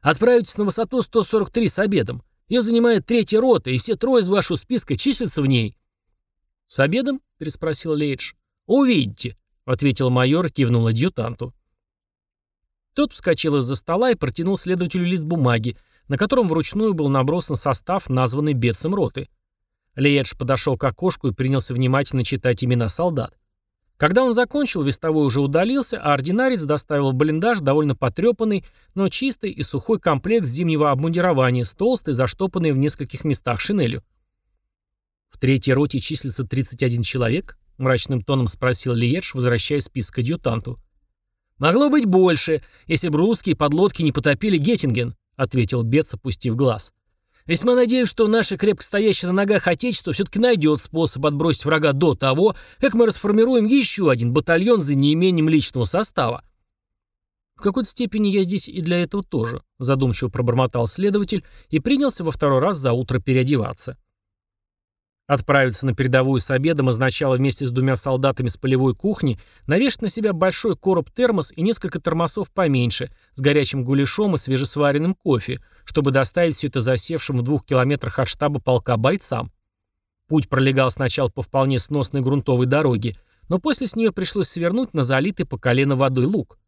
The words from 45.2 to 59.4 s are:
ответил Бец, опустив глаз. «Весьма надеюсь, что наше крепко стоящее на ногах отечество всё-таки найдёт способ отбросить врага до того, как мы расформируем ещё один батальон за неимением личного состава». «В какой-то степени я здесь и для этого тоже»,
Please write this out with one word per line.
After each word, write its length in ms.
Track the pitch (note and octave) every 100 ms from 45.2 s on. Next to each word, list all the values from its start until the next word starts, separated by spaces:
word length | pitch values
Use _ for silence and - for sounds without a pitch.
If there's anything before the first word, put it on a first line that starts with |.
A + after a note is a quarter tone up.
| _ -
ответил 480 | C3 C3 G#2+ B2
Бец, 300 | A2+ C#3 D#3
опустив 420 | G2 C3+ - B2 A#2
глаз. 380 | C3+ G2+ - _ _ _ _ _ -
«Весьма 300 | E3+ G#3+ B3
надеюсь, 340 | B3 B3+ A#3
что 180 | - G#3+
наше 300 | A3+ - F#3+
крепко 260 | G#3 G3
стоящее 460 | - G3+ A3 F#3+ F3+
на 40 |
ногах 340 | F#3 G3+ G#3 -
отечество 460 | E3+ B3 G#3 E3+
всё-таки 260 | D#3 G3 G3+
найдёт 420 | B3 A3+ D3+ D3+
способ 440 | - D#3+ D#3+ B2+ D3+
отбросить 380 | C#3+ E3 -
врага 300 | D3 D#3 D3+
до 220 | C#3 D#3+ B2+
того, 400 | C3+ C3+ G#3 - - _
как 140 | C4+
мы 120 | A3+ A3+
расформируем 600 | - G#3 G#3 A#3 B3+ G#3+
ещё 440 | C#4 A3+ - E3
один 240 | B2 A#2+
батальон 480 | C3+ D3 E3 G3+ A#3
за 140 | C#3+ C#3
неимением 520 | C#3+ D#3 F#3 E3+ D#3
личного 380 | D#3+ - B2+ A2
состава». 580 | F3 G#3+ - A#2+ A#2+ _ _ _ _ _ _ _ _ _ _ _ _
«В 60 |
какой-то 280 | G3+ A3+ A3
степени 400 | - A#3+ G#3+ G#3
я 140 | G3
здесь 240 | F#3 G3 -
и 140 | F3+
для 200 | E3 F3
этого 220 | F3 G3+
тоже», 380 | - C#3